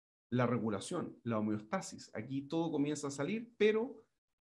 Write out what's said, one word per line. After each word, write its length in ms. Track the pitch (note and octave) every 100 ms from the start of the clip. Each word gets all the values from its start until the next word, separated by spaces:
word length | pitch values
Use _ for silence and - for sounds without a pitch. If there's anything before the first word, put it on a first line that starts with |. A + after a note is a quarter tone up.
| _ _ _
La 160 | B2 A#2+
regulación, 720 | A#2+ A2 G2 - F3 - -
la 160 | A#2 A2
homeostasis. 720 | G#2+ G#2+ - F#3+ - - -
Aquí 280 | - A#2+ C3+
todo 280 | C#3 E3 E3
comienza 380 | C#3+ C#3+ D3+ C#3+
a 20 |
salir, 420 | C#3 D3 A3 - -
pero 480 | G#3+ G#3+ B3+ - - _ _ _